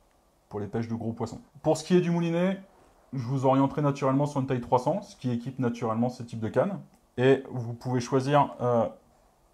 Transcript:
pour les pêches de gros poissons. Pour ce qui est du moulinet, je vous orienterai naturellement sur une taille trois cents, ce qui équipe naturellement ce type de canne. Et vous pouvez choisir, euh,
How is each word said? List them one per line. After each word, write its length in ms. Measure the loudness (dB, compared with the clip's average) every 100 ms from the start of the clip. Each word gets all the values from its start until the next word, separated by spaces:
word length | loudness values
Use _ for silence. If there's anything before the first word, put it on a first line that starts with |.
| _ _ _ _ _
pour 140 | -10
les 60 | -6
pêches 200 | -4 -4
de 80 | -4
gros 160 | -4
poissons. 300 | -4 -8 -8 -18 -4
Pour 140 | 0 0
ce 80 |
qui 140 | 2 2
est 40 |
du 80 | 4
moulinet, 500 | 0 0 0 0 -2 -10 _ _ _ _
je 120 | -8
vous 220 | -4 0 2
orienterai 360 | 4 2 2
naturellement 460 | 0 0 0 2 0
sur 120 | -2
une 80 | -2
taille 140 | -4
trois 180 | 0 0
cents, 220 | 2 -2
ce 160 | -6 -8
qui 120 | -4
équipe 300 | -4 -4 -2
naturellement 480 | -2 -2 -2 0 -2
ce 160 | -4
type 160 | -10 -8
de 80 | -2
canne. 320 | 0 0 -2 -10 _ _ 2
Et 260 | 4 4 2
vous 220 | -8 -8
pouvez 260 | -8 -4 -2
choisir, 560 | 0 0 4 4 2 0
euh, 260 | 0 2 0 -4 _ _ _ _ _